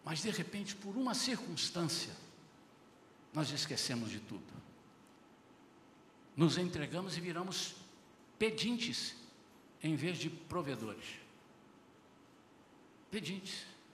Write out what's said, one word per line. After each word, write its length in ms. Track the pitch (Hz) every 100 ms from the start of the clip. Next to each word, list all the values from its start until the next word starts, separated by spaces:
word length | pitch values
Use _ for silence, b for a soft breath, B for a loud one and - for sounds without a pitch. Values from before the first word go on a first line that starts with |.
Mas, 180 | - 160
de 80 | 202
repente, 460 | 202 165 202 196 -
por 220 | 196 208
uma 160 | 254
circunstância, 1000 | 208 247 233 - 156 - 175 165 - - - - - - - - - - - - - -
nós 180 | 156 139
esquecemos 580 | 139 - 127 - 120 110
de 100 | 101
tudo. 320 | - 101 71 - - - - - - - - - - - - - - - - - - -
Nos 220 | 160 165
entregamos 600 | 180 165 139 156 185 160
e 40 |
viramos 540 | 175 165 185 - - - - - - - - -
pedintes, 760 | 220 220 208 240 - - - - - - - - - -
em 120 | 156 151
vez 220 | 156 165
de 120 | 143
provedores. 760 | - - 170 147 123 110 98 - - - - - - - - - - - - - - - - - - - - -
Pedintes. 540 | 208 156 190 190 - - - -